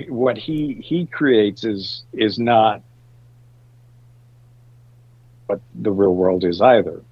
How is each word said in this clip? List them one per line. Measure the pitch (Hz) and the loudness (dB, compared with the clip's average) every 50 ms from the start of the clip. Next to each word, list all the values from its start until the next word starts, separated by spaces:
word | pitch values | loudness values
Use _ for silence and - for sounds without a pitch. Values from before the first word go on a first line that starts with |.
| - - | -6 -8
what | 131 113 127 127 117 | -4 -2 0 0 0
he, | 107 - - 156 151 151 143 123 107 - | -2 -6 -6 -6 -4 -4 -6 -6 -10 -8
he | - 156 180 170 | -4 -4 -4 -4
creates | - - - 156 135 120 110 104 104 101 - - | -4 -4 0 2 4 4 4 4 2 0 -4 -6
is, | 113 104 98 95 - - - - _ - | -6 -6 -6 -8 -10 -12 -14 -16 _ -4
is | - 110 107 95 117 | -2 0 0 0 -2
not | 117 120 117 110 110 110 104 - - _ _ _ _ _ _ - - _ _ _ _ _ _ _ _ _ _ _ _ _ _ _ _ _ _ _ _ _ _ _ _ _ _ _ _ - - - _ _ _ _ _ _ _ _ _ _ _ _ - | 0 2 4 4 4 4 2 -2 -8 _ _ _ _ _ _ -20 -20 _ _ _ _ _ _ _ _ _ _ _ _ _ _ _ _ _ _ _ _ _ _ _ _ _ _ _ _ -20 -20 -20 _ _ _ _ _ _ _ _ _ _ _ _ -10
what | - 101 98 - _ - | -8 -8 -8 -8 _ -16
the | - - 110 | -6 -4 -4
real | 98 98 101 95 90 | 0 2 2 2 2
world | 90 92 92 92 90 92 | 2 2 0 0 0 0
is | 87 85 92 | -2 0 2
either. | 107 131 123 110 87 82 82 87 - - | 4 4 4 4 2 0 -6 -12 -18 -20